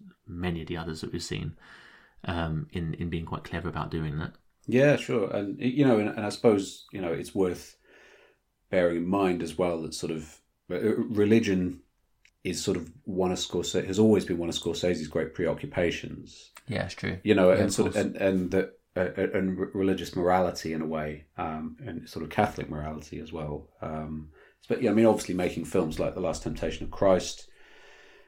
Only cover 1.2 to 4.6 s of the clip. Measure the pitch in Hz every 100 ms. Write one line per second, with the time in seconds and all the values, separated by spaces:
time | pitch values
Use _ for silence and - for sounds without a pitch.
1.2 | - 101 - - - - - - _ _
2.2 | - 87 82 78 76 92 80 80 85 82
3.2 | 82 80 - 85 82 78 - 82 78 73
4.2 | 82 - _ _